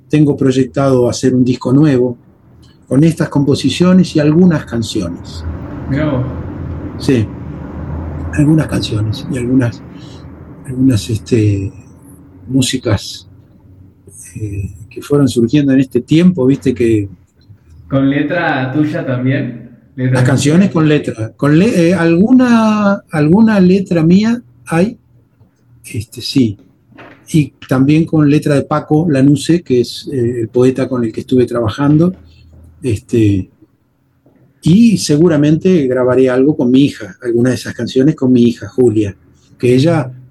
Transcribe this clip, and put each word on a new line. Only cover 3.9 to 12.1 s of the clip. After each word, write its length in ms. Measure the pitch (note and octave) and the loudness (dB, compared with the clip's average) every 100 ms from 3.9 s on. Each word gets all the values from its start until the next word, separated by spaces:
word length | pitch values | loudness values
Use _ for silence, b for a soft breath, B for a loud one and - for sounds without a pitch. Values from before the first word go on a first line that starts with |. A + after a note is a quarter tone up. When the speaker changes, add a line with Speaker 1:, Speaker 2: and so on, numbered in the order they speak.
| F#3 - D#3 | 4 2 0
Speaker 1:
y 40 | |
algunas 460 | D3 D#3+ F#3 D3+ - | 2 4 4 2 -4
canciones. 760 | A#2 G#2+ A2 F#2 - - - - - - - - | -6 -6 -6 -8 -10 -14 -12 -10 -10 -12 -12 -6
Speaker 2:
Mirá 220 | C#3 D3+ | -2 -2
vos. 140 | B2+ B2 - - - - - - - | -2 -4 -8 -10 -10 -10 -10 -10 -6
Speaker 1:
Sí, 280 | - B2 F#2+ - - - - - - - - - - | 0 0 0 -8 -14 -14 -14 -12 -10 -10 -10 -10 -6
algunas 340 | - D3 D#3 C3+ | 0 2 2 0
canciones 580 | A#2+ - G#2 G#2+ - - | -4 -4 -4 -4 -6 -6
y 40 | B2+ | -6
algunas, 440 | A#2+ C3 A#2+ - - B B B B - - - - | -2 0 0 -4 -16 B B B B -20 -20 -18 -10
algunas, 440 | B2+ C3 A#2 - | -2 0 0 -2
este, 640 | A2 - A#2+ G#2 G2 F#2+ - - - - | -6 -2 0 0 0 -6 -10 -20 -20 -20